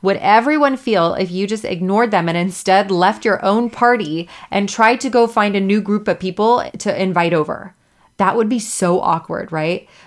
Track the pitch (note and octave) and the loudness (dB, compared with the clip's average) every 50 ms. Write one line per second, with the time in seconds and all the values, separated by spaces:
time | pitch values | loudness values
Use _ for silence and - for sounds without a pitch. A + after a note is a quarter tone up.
0 | - F#3+ G3 - - F#3+ G#3 A3 A#3+ C#4 D4+ D#4 D4 C#4 C4+ B3+ - - A3 F#3 | -2 0 0 2 2 4 4 4 4 4 2 2 2 2 0 -2 -2 0 0 2
1 | E3 E3 - - F#3+ F3+ F3 F#3 G3 G3 G#3+ A3 G#3+ - - E3+ F3+ F#3 G3 G#3+ | 2 2 0 -2 -4 -4 -2 -4 -4 -4 -4 -6 -4 -6 -6 -4 -2 0 2 2
2 | A#3+ A#3 G#3 F#3 E3+ E3+ E3 F3 F3 F#3+ F3+ - - - F#3 G3 G3+ G3 G3 F3 | 2 2 2 0 0 0 0 0 -2 -2 -4 -4 0 2 4 4 4 2 2 2
3 | F3 F#3+ G#3+ G#3+ - A3+ G3 - - F#3 G3+ A3+ A#3+ A#3 A#3 - A#3+ A#3+ A#3+ A#3+ | 2 2 0 0 0 -2 -2 0 0 0 0 0 0 -2 -2 0 2 2 2 2
4 | G3+ D3+ D3+ E3 E3+ - - - - - - G3 G3+ G3 - - A3+ A3 A#3+ B3+ | -2 -4 -6 -6 -8 -10 -14 -20 -14 -6 -4 -4 -4 -4 0 2 2 2 2 2
5 | - C4+ G#3+ B3 A#3 A3+ A#3 A#3 G#3 G#3 G3+ G3+ G3 F#3+ G3+ G#3+ G#3 G3+ G#3 G#3 | -2 0 2 2 2 2 2 0 0 0 0 0 0 0 0 0 0 -2 -2 -2
6 | G#3 - F3 E3 - F#3 F3 - G#3 A3+ A#3+ B3 - - - - - G#3+ - - | -2 -2 -4 -2 -4 -8 -4 0 2 2 2 2 0 -4 -10 -6 -2 -2 0 0
7 | F#3+ F#3+ F3+ F3+ E3+ E3+ F3+ D#3+ D3+ - - - - F#3+ - _ _ _ _ _ | 0 0 0 0 2 2 2 0 0 -2 -6 -8 -10 -16 -20 _ _ _ _ _
8 | _ _ _ - G3 F#3 - A#3 A3+ G#3+ B3+ A#3+ G#3+ - - - G3 F3 F3 F#3 | _ _ _ -2 0 2 2 2 0 0 0 -2 -4 -6 -4 -2 0 0 0 0
9 | - - E3+ E3 D#3+ - E3 E3+ - - - D#3 D#3 D#3+ F3+ G3+ - _ _ _ | 0 0 -2 -2 -4 -6 -8 -8 -8 -6 -6 -4 -2 -2 -4 -4 -8 _ _ _
10 | - | -20